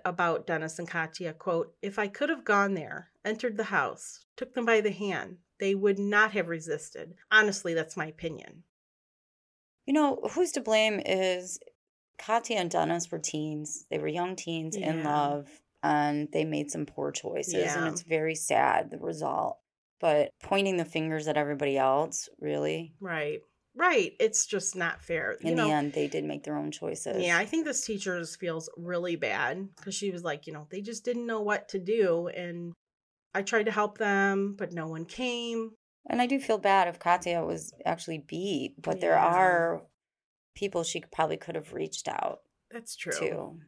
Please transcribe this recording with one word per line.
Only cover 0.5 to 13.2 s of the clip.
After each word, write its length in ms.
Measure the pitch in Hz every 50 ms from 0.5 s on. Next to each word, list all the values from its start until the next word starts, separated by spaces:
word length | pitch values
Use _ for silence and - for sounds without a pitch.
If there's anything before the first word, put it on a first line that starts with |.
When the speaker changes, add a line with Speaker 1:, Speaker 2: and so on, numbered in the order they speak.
| 170 156 160 160 - -
Speaker 1:
and 100 | 175 165
Katya, 460 | - 170 160 156 - - 180 165 156
quote, 420 | 160 - 190 170 165 160 - - _ -
"If 160 | 202 202 -
I 100 | 208 196
could 200 | 202 - 285 294
have 140 | 320 262 -
gone 300 | - 208 202 202 196 196
there, 360 | 175 147 - - - - _ _ _ -
entered 320 | 196 220 220 - 247 214
the 80 | 202 214
house, 600 | 185 190 165 135 101 - - - - - - - _ _
took 180 | - 254 247 -
them 100 | 254 233
by 160 | 233 226 220
the 100 | 208 208
hand, 480 | 185 165 208 202 180 135 - - 180 175 _ _ _ -
they 160 | 202 196 196
would 240 | 196 196 208 196 196
not 340 | 202 202 208 208 214 220 202
have 160 | 208 170 165
resisted. 640 | 170 160 156 165 151 151 - - - - - 160 - _ _ -
Honestly, 440 | 214 214 214 208 196 - - 180 165
that's 220 | 165 151 156 -
my 100 | 180 156
opinion." 580 | 156 156 - - 165 156 - - - - 165 - _ _ _ _ _ _ _ _ _ _ _ _ _ _ _ _ _ _ _ _ _ _ _ _
Speaker 2:
You 60 | - 269
know, 240 | 311 302 277 - - - - -
who's 200 | 330 370 330 -
to 80 | 285
blame 400 | 226 220 220 214 220 220 208 190 -
is 540 | - 190 190 190 185 185 180 180 185 - - - - - _ _ _ _ _ _ _ _ -
Katya 380 | - - 220 233 226 - 226
and 140 | 208 175 175
Dennis 400 | 180 165 160 156 170 170 170 -
were 80 | -
teens. 680 | 160